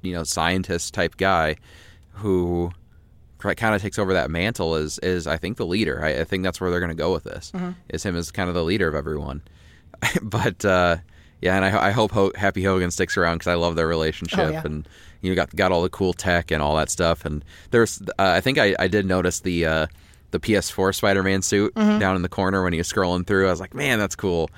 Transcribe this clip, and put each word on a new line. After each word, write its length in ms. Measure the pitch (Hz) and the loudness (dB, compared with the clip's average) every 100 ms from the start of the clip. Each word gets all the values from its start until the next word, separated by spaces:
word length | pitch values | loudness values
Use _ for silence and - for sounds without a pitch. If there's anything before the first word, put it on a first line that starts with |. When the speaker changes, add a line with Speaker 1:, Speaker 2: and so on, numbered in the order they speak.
Speaker 1:
you 120 | 92 | -8
know, 100 | 87 | -6
scientist 720 | 78 - 82 92 90 87 - | -4 0 2 2 0 -4 -4
type 220 | - 85 - | -2 -2 0
guy 380 | 98 90 78 76 - - - - - | 2 2 2 -2 -8 -20 -20 -20 -20
who 580 | 98 104 92 87 87 87 85 - - - - - - | -8 0 0 0 -2 -2 -6 -20 -20 -20 -20 -20 -8
kinda 380 | 101 82 110 104 | -4 -2 0 0
takes 180 | 98 - | -2 -4
over 160 | 95 | 0
that 160 | 92 67 | 0 0
mantle 460 | 82 92 - 82 80 | -2 -2 -2 -2 -2
as, 220 | 76 - | -2 -4
as, 260 | 90 90 76 | -2 -2 -2
I 100 | 80 | -4
think, 200 | 87 - | -4 -6
the 80 | 90 | -2
leader. 380 | 95 90 65 | 0 0 0
I, 180 | 78 69 | -2 -2
I 20 | 82 | -2
think 180 | 95 | -2
that's 160 | 92 - | -2 -2
where 100 | 92 | -2
they're 100 | 87 | 0
gonna 140 | 87 80 | -2 -2
go 180 | 80 | -2
with 100 | 87 | -2
this, 280 | - - - 185 | -6 -14 -12 -8
Speaker 2:
Mm-hmm. 160 | 180 180 - | -8 -10 -10
Speaker 1:
is 140 | 82 | -8
him 120 | 104 85 | -4 -4
as 140 | 87 | -6
kind 180 | - 90 | -4 -2
of 60 | 87 | 0
the 80 | |
leader 240 | 80 104 85 | 0 2 0
of 80 | 76 | 0
everyone. 460 | 73 76 71 69 - - - - - - | -4 -6 -6 -10 -12 -20 -20 -20 -20 -6
<laughs> 200 | - - | -4 -4
But, 420 | 110 104 120 87 104 | -2 0 0 0 2
uh, 320 | 92 87 82 - - - - | 4 4 2 -4 -20 -20 -4
yeah, 140 | 90 95 | 0 2
and 80 | 95 | 2
I, 220 | 104 101 | 2 2
I 40 | |
hope 200 | 113 110 | 2 2
Ho-, 200 | 110 98 - | 4 2 2
Happy 280 | 98 95 | 0 2
Hogan 280 | 95 92 90 | 2 2 0
sticks 240 | - 92 - | 0 -2 2
around 220 | 85 85 | 0 0
'cause 80 | 87 | 0
I 60 | 87 | 2
love 200 | 85 82 | 2 2
their 120 | 80 | 0
relationship. 520 | 82 78 - 85 - | 2 0 -2 -4 0
Speaker 2:
Oh, 100 | 78 | 0
yeah. 120 | 78 78 | -2 -6
Speaker 1:
And, 220 | 76 76 - - - | -8 -10 -18 -20 -8
you 80 | 92 | -2
know, 40 | 92 | 0
got, 200 | 69 - | -2 0
got 160 | 92 | 2
all 100 | 87 | 2
the 80 | 90 | 0
cool 240 | - 92 | 0 -2
tech 380 | 87 95 87 82 | 0 0 0 2
and 100 | 78 | 0
all 140 | 73 78 | 0 0
that 120 | 76 | 0
stuff. 340 | - 85 82 76 | 0 0 0 -2
And 180 | 76 - - - | -8 -10 -20 -2
there's, 300 | 120 110 - | 2 2 0
uh, 320 | 98 - 95 87 | -10 0 2 4
I 60 | |
think 160 | 127 139 | 2 2
I, 180 | 104 95 | 2 2
I 80 | 92 | 2
did 180 | 104 95 | 2 2
notice 340 | 92 90 - | 2 0 -2
the, 260 | 95 85 80 | -2 0 2
uh, 220 | 80 78 - - - - | 2 -2 -6 -20 -20 -8
the 80 | - | -6
P 160 | - 104 | 0 0
S 120 | - | 0
four 220 | - 95 | 0 0
Spider-Man 500 | 95 107 98 95 95 | 2 2 2 2 0
suit 320 | - 101 107 226 | 2 2 2 2
Speaker 2:
Mm-hmm. 240 | 214 208 | 2 4
Speaker 1:
down 180 | 95 95 | 2 0
in 40 | |
the 60 | 87 | -2
corner 320 | - 95 98 | -2 0 2
when 100 | 90 | 0
he 60 | 82 | 0
was 120 | 85 | -2
scrolling 340 | - 92 90 90 | 0 0 0 0
through. 220 | 98 95 | 2 2
I 20 | |
was 120 | 85 | 0
like, 120 | 92 | -4
"Man, 240 | 120 143 113 | -6 -2 0
that's 180 | 101 - | 0 -2
cool." 340 | 98 85 78 | -2 0 -2